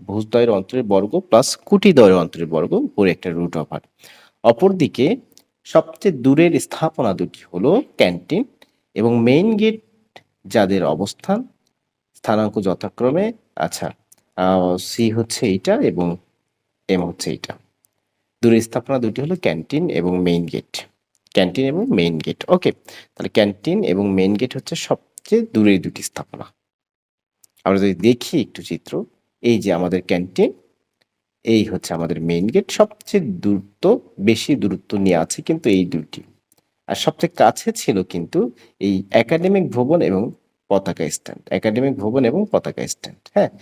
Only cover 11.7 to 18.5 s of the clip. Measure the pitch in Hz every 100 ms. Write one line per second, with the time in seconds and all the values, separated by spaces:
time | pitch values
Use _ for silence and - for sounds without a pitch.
11.7 | _ _ _ _ _ - 107 107 107 95
12.7 | 87 101 - 123 160 214 233 _ - -
13.7 | - - - _ _ _ - 92 95 90
14.7 | 90 - - 113 110 113 - 117 95 -
15.7 | 233 147 85 87 87 _ _ _ _ _
16.7 | _ - 92 85 85 - 71 - - _
17.7 | _ _ _ _ _ _ - 117